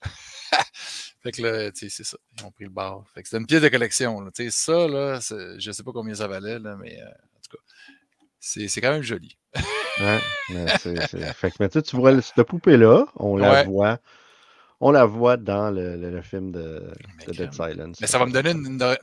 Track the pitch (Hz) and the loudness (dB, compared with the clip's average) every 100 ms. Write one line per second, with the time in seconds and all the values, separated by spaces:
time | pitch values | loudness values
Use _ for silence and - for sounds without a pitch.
0 | - - - - - - - - - - | -16 -16 -20 -20 -2 -2 -2 -10 -14 -14
1 | - _ 120 117 117 110 104 - 101 - | -16 _ -12 -6 -4 -4 -6 -10 -14 -12
2 | 101 - _ 107 101 - 98 95 95 98 | -12 -14 _ -20 -20 -18 -12 -8 -8 -10
3 | 101 - - 113 110 160 151 123 113 - | -18 -20 -10 -8 0 4 4 2 0 -2
4 | 123 104 98 - 120 - - 170 165 139 | -4 -4 -10 -10 -8 -6 -2 0 0 -2
5 | 139 131 - 107 90 92 101 101 127 123 | -4 -6 -8 -12 -12 -12 -12 -12 -12 -10
6 | 110 104 104 98 104 117 104 101 87 - | -10 -8 -8 -8 -10 -10 -12 -16 -16 -18
7 | 110 - _ _ - - _ _ - _ | -20 -20 _ _ -20 -20 _ _ -20 _
8 | _ _ _ _ - 110 104 - 123 151 | _ _ _ _ -12 -8 -8 -2 0 0
9 | 120 113 113 _ _ - - - - 101 | -4 -8 -10 _ _ -6 -6 -6 -6 -2
10 | 101 110 113 - - 90 85 85 87 87 | 0 0 -2 -8 -10 -6 -2 -2 -4 -6
11 | 147 90 80 - 92 - 101 156 - 123 | -6 -8 -10 -4 -4 -2 0 0 -2 4
12 | 131 135 - - 117 175 190 127 110 151 | 6 6 4 2 2 2 6 8 10 8
13 | 294 - 104 98 101 139 165 98 104 117 | 6 -2 -2 4 6 6 6 2 2 0
14 | _ _ _ _ _ _ _ _ 131 147 | _ _ _ _ _ _ _ _ 4 6
15 | 113 110 120 123 104 101 107 98 90 87 | 6 6 2 2 0 -2 -2 -4 -6 -8
16 | 87 87 90 98 92 87 80 80 90 85 | -8 -10 -10 -10 -8 -10 -10 -12 -14 -18
17 | 95 - - 87 85 - 82 82 82 85 | -20 -18 -14 -10 -10 -8 -8 -8 -12 -8
18 | 104 127 123 127 156 165 135 131 123 127 | -2 0 2 2 0 -2 -6 -2 -2 -2